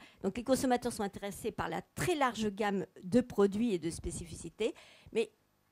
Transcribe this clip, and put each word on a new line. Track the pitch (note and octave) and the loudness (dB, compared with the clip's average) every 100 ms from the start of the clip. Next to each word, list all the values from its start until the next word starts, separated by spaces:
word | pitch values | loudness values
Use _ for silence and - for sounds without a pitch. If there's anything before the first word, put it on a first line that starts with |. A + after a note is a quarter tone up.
| - - | -10 -6
Donc | F#3+ G#3+ | -4 -4
les | |
consommateurs | A#3 B3+ C4+ A#3+ A#3+ | 2 2 4 2 0
sont | A#3 | -4
intéressés | G3 - G3+ F3 A#3 | -6 -6 -10 -6 -6
par | - E3+ | -4 -4
la | - | -4
très | - - - | -8 -4 0
large | D#4+ C4 A3 G#3+ | 4 2 2 -2
gamme | G3 G#3+ G3 - - | 0 0 0 -2 -8
de | F3+ A3+ | 2 4
produits | B3 - G3+ G3+ A#3+ | 4 4 4 4 0
et | F3+ | 0
de | E3 | -2
spécificités, | - F3 E3+ E3+ D#3+ E3 - A3+ - - - - | -4 -6 -8 -10 -12 -12 -4 -4 -4 -18 -20 -6
mais | A3 A3+ _ _ _ _ | -2 -2 _ _ _ _